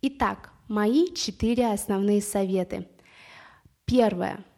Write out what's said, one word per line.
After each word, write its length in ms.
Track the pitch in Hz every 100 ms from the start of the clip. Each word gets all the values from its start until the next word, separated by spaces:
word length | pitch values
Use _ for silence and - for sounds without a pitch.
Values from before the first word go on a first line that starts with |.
Итак, 520 | 269 269 220 196 - _ -
мои 440 | 208 208 269 359
четыре 600 | - - - 226 233 240
основные 480 | 202 - 196 202 208
советы. 640 | 202 202 190 190 185 190 180 _ _ - - - - - _ _
Первое. 640 | - 247 220 185 185 - 190